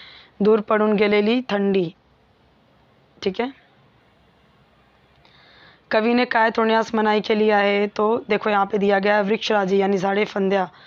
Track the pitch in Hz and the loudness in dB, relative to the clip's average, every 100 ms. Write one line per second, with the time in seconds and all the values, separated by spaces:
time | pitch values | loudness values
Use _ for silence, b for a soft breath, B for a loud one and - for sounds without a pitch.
0 | B B B - 208 220 208 214 214 208 | B B B -2 2 2 2 0 2 2
1 | 208 208 208 247 254 202 196 190 170 - | 2 2 2 -2 -2 -2 0 0 -2 -8
2 | _ _ _ _ _ _ _ _ _ _ | _ _ _ _ _ _ _ _ _ _
3 | _ _ 202 190 254 - _ _ _ _ | _ _ -6 -4 -6 -10 _ _ _ _
4 | _ _ _ _ _ _ _ _ _ _ | _ _ _ _ _ _ _ _ _ _
5 | _ _ B B B B B B - 220 | _ _ B B B B B B -4 -2
6 | 226 240 247 233 226 226 220 220 220 220 | 2 0 0 0 0 0 0 0 0 -2
7 | 214 214 208 214 214 208 202 202 208 - | 0 0 0 0 2 2 2 0 -2 -2
8 | 208 247 - 208 220 202 196 208 202 196 | -2 -2 -2 -4 0 0 0 0 0 0
9 | 202 208 196 220 - 214 185 196 196 196 | 2 0 0 -2 -2 -2 0 0 0 0
10 | 196 202 202 208 190 196 175 B | -2 -2 -2 -2 -2 -2 -4 B